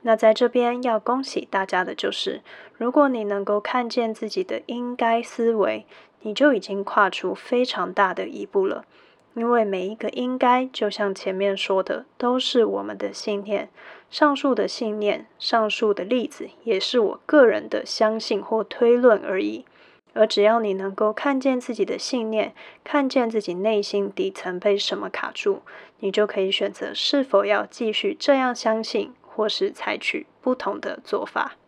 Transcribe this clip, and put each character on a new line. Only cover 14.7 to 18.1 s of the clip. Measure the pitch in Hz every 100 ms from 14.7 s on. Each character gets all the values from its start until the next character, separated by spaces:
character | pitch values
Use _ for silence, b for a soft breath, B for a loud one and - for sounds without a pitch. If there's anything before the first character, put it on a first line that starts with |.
| - 226 214
念， | 208 220 226 _
上 | - 233 220
述 | 208 220
的 | 202
例 | 185 247 220
子， | - - - -
也 | 190
是 | - 247
我 | 208 - -
个 | 302 247
人 | 214 220
的 | -
相 | - - 220